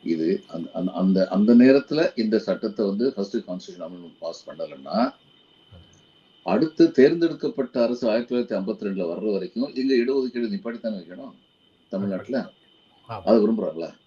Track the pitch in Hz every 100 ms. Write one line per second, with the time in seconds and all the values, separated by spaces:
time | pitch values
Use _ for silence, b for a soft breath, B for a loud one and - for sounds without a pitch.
0 | - 82 80 143 - 85 82 - 90 85
1 | 95 95 92 95 107 120 127 135 135 147
2 | 165 - 110 107 101 92 110 101 101 98
3 | 127 117 98 117 98 90 - 90 85 90
4 | 85 80 82 82 - 73 82 67 69 87
5 | 254 - _ _ _ _ _ - - _
6 | _ _ _ _ - 98 160 - 165 -
7 | 135 170 165 147 147 - 123 127 117 120
8 | 120 107 120 123 117 101 95 104 104 98
9 | 87 85 107 98 90 - 135 123 131 131
10 | 117 135 127 123 117 98 110 117 113 104
11 | 85 90 135 - _ _ _ _ _ 95
12 | 143 - - 254 98 _ _ _ _ _
13 | _ 110 92 113 104 113 92 80 80 -